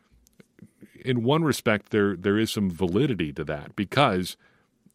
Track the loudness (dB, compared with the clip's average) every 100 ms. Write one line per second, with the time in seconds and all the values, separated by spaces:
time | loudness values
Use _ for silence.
0 | _ _ _ -20 _ _ -20 _ -20 -10
1 | -4 0 2 2 2 0 0 0 0 2
2 | 2 2 0 2 0 -2 -2 -2 0 2
3 | 0 0 -4 -6 -6 -8 -8 -8 -4 0
4 | 2 0 -4 -10 _ _ _ _ _